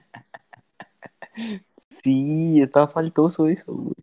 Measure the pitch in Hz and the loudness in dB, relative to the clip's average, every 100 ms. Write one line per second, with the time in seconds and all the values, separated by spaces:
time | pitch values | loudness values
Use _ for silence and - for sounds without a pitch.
0 | _ 117 - - _ - _ - - _ | _ -20 -20 -20 _ -20 _ -20 -20 _
1 | - _ - 220 226 196 _ _ _ - | -20 _ -20 -14 -12 -12 _ _ _ -6
2 | 135 135 143 156 165 151 135 143 147 165 | 0 0 0 -2 2 2 4 4 2 0
3 | 165 151 165 170 156 190 - 117 117 - | -4 0 0 2 0 -2 -6 -12 -10 -12